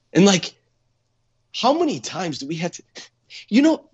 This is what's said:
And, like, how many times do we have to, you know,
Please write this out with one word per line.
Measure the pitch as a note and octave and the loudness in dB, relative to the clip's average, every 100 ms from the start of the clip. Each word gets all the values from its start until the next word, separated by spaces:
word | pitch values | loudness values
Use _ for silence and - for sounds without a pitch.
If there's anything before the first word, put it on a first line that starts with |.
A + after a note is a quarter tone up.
| _ | _
And, | - | 4
like, | G3+ F#3 - - _ _ _ _ _ _ _ _ _ | 4 4 -2 -14 _ _ _ _ _ _ _ _ _
how | - A#3 D4+ | -4 0 0
many | E4+ D#3+ | 0 -4
times | - D#3 F3 C3+ | -10 -8 -8 -8
do | C3+ | -10
we | E3 | -8
have | F3 | -8
to, | - - - - _ _ - - | -10 -20 -20 -20 _ _ -20 -2
you | G#3+ | 2
know, | D4+ D4+ - | 4 2 -4